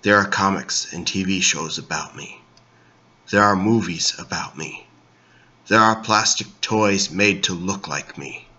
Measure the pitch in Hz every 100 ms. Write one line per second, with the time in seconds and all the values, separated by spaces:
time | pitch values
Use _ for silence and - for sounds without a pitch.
0 | 101 101 98 - 98 92 - - - 82
1 | 85 95 95 95 - 76 78 76 71 76
2 | 73 71 71 - - _ _ _ _ _
3 | _ _ - 101 104 98 98 113 90 80
4 | - - 82 85 - - 80 - - _
5 | _ _ _ _ _ _ - 107 110 110
6 | 110 107 - - - - - 110 104 98
7 | 98 87 104 95 95 90 90 95 - 73
8 | - - 69 - -